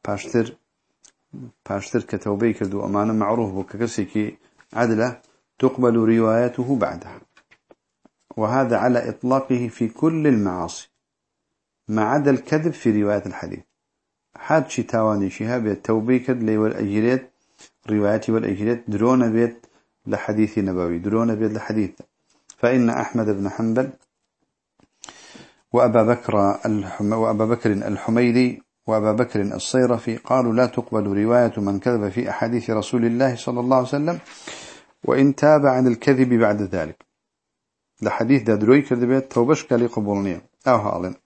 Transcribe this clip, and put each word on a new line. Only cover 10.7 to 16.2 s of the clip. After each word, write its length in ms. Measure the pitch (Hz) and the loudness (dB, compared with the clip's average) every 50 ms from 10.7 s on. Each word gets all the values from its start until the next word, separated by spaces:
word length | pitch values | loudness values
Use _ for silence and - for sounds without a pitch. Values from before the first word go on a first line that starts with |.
| - - - _ _ _ _ _ _ _ _ _ _ _ _ _ _ _ _ _ _ _ _ | -8 -14 -18 _ _ _ _ _ _ _ _ _ _ _ _ _ _ _ _ _ _ _ _
ما 160 | - 107 110 107 | -4 -2 0 0
عدا 280 | 107 131 151 139 143 | 2 0 2 2 2
الكذب 420 | 131 123 - - 156 156 156 170 147 | 2 2 0 -2 -2 0 0 -2 -4
في 300 | - - 123 107 107 104 | 0 0 0 2 2 2
رواية 200 | 101 104 101 98 | 0 0 -2 -4
الحديث. 340 | 95 87 - - 78 - - - _ _ _ _ _ _ _ _ _ _ _ _ _ _ | -6 -12 -10 -12 -12 -12 -14 -16 _ _ _ _ _ _ _ _ _ _ _ _ _ _
حد 320 | - - - 151 160 131 - | -18 -2 0 0 0 0 0
شي 140 | - - 110 | -4 -6 -4
تاواني 460 | - - 113 110 110 107 101 98 95 | -2 -2 0 0 0 0 0 -2 -4
شي 160 | - - 107 | -4 -6 -6
هابي 260 | 113 123 127 113 107 | -4 -4 -4 -2 -4
التوبيك 580 | 98 - - - 110 110 107 120 127 123 | -4 -4 -2 -2 0 0 2 2 0 0